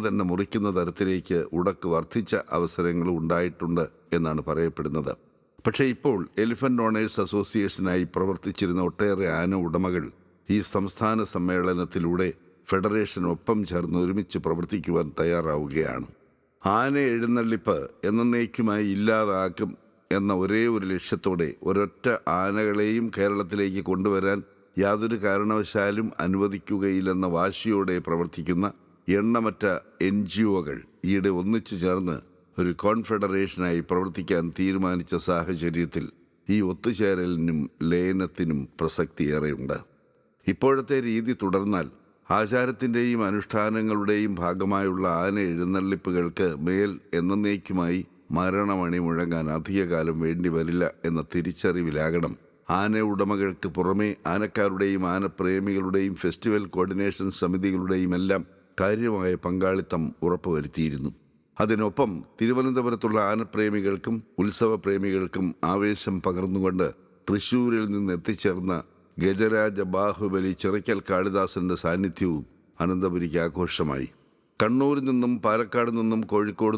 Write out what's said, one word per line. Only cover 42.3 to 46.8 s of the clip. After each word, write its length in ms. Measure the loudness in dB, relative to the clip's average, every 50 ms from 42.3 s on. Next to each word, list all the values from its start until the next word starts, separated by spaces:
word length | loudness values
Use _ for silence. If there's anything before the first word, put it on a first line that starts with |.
| 0 2 2 2 2 2 2 0 0 -2 -2 0 0 0 2 2 2 0 0 0
അനുഷ്ഠാനങ്ങളുടെയും 1040 | 0 -2 -2 -2 -2 0 0 0 0 0 0 0 0 0 2 2 2 2 2 0 -2 -2
ഭാഗമായുള്ള 640 | -2 -2 0 0 0 0 0 2 0 0 0 0 0 0 0 0 0
ആന 140 | 0 0 0 0 0
എഴുന്നള്ളിപ്പുകൾക്ക് 960 | 0 0 0 0 0 0 0 -2 -2 -2 -2 -2 0 0 0 0 0 0 0 0 0 -2 -2
മേൽ 240 | 0 0 2